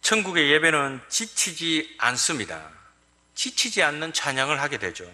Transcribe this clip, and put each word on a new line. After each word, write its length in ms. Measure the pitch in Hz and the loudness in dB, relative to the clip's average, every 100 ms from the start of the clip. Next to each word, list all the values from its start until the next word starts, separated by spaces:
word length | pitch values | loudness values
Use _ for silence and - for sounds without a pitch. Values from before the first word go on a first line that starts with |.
천국의 500 | - 220 190 170 147 | 2 2 2 2 4
예배는 500 | 151 160 151 139 135 - | 6 6 2 0 -4 -6
지치지 880 | - 226 - - 160 165 156 156 - | -6 -4 -4 -4 -2 -2 -2 -2 -2
않습니다. 720 | 117 123 - 156 95 80 78 - - _ _ _ _ | 0 2 0 0 -4 -8 -12 -20 -20 _ _ _ _
지치지 480 | - 254 - 247 208 | -6 -4 -2 -2 2
않는 300 | 160 147 160 | 2 2 -4
찬양을 480 | 160 147 135 135 147 | -4 -2 0 2 2
하게 160 | 143 131 | 0 -2
되죠. 320 | 92 87 90 | -6 -8 -16